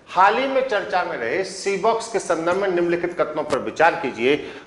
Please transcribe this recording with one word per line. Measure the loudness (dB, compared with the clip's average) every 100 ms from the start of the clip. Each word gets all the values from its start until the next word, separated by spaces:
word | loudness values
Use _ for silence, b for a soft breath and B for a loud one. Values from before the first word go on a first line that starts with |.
| -4
हाल | 4 4 4
ही | 0
में | 0 0
चर्चा | -2 0 -2
में | -2 -4
रहे | -2 -2
सी | -4 -4 -4 0
बॉक्स | 2 0 -2
के | -4
संदर्भ | 0 0 2 0
में | 2
निम्नलिखित | 2 2 0 -2 -2
कथनों | -2 -2
पर | -2 -2
विचार | -2 2 2 2
कीजिए। | -4 0 2 2 B B